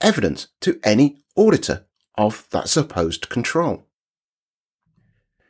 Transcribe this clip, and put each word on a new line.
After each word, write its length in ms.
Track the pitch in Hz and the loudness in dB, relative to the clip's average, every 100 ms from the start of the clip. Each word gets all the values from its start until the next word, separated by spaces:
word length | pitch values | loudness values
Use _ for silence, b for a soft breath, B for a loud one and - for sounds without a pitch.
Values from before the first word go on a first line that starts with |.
evidence 480 | 220 185 92 - - _ | 0 0 -2 -4 -12 _
to 200 | 185 - | -4 -2
any 400 | - 107 143 - _ - | 2 4 4 0 _ 2
auditor 500 | 220 160 - - - _ _ - | 4 4 0 -6 -10 _ _ -2
of 320 | 107 107 - | -2 -2 -8
that 200 | 85 - | -6 -2
supposed 580 | 160 - 90 82 - - | -2 -2 -2 -4 -4 -8
control. 580 | 120 - 160 165 90 _ _ _ _ _ _ _ _ _ _ _ _ _ _ _ _ _ | -6 -4 -2 -2 -6 _ _ _ _ _ _ _ _ _ _ _ _ _ _ _ _ _